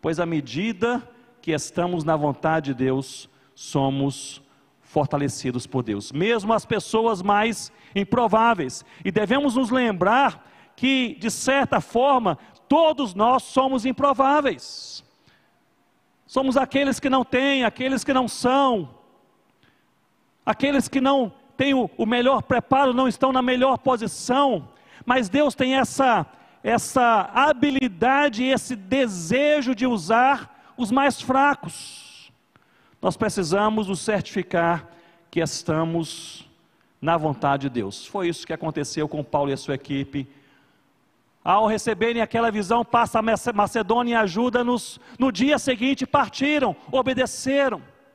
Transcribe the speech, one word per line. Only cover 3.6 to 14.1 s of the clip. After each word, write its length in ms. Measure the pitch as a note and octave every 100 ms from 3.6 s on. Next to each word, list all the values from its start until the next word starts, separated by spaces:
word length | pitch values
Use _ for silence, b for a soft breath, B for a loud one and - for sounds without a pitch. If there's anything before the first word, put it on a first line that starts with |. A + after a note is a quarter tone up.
| - D3+ C3+ C#3 C#3 C3+ - - _ b b _
fortalecidos 880 | _ - C#3+ C#3+ C#3+ - C3 A#2+ -
por 160 | C3
Deus, 280 | A2+ G#2 G2+
mesmo 440 | C#3 G3 A#3 G3
as 100 | A3+
pessoas 560 | - A3 - A3 A3+ G3+
mais 500 | F#3+ G3+ A3 - - B B
improváveis. 880 | G3 G3+ - A#3 G#3+ A#3 G#3+ C3 - - B
E 60 | F#3+
devemos 460 | G3 G#3 C4 C#4+ A#3
nos 140 | B3
lembrar 800 | B3+ A#3+ F#3+ F3+ A#3+ C4 - b b b
que, 420 | - B3+ C4+ A#3+ -
de 120 | G#3+
certa 520 | - - C4+ C4 G#3+
forma, 560 | - A#3 C4+ C4+ G#3+ D3+ B B _
todos 460 | D4 D#4+ D4+ B3+
nós 300 | F3+ A3 B3+
somos 420 | - - C4 C4
improváveis. 1200 | A3+ B3 C#4+